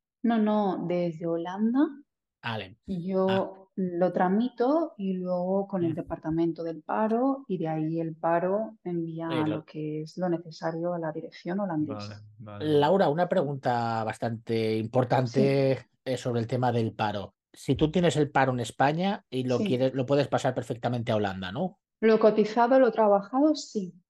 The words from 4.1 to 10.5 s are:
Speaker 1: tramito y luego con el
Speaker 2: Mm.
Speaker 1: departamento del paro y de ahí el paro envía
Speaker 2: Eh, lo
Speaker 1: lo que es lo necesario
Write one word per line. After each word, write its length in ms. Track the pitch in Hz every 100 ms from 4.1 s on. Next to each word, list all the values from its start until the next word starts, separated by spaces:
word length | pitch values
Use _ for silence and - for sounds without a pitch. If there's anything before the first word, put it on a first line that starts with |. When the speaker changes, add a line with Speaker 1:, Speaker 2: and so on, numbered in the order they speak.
Speaker 1:
tramito 840 | 180 180 202 247 - 247 311 320 -
y 140 | 190
luego 520 | 185 180 180 180 196 196
con 160 | 190
el 80 | 170
Speaker 2:
Mm. 40 | 156
Speaker 1:
departamento 680 | - 160 160 160 165 160
del 180 | 165 160
paro 640 | - 208 220 226 262 269 -
y 100 | 180
de 100 | 160
ahí 320 | 156 156 165
el 160 | 165 160
paro 600 | 165 170 180 202 226 -
envía 460 | 180 170 165 165 165
Speaker 2:
Eh, 60 | 160 156
lo 100 | 156
Speaker 1:
lo 60 |
que 380 | - 156 156 156
es 140 | 156 -
lo 100 | 180
necesario 640 | 170 170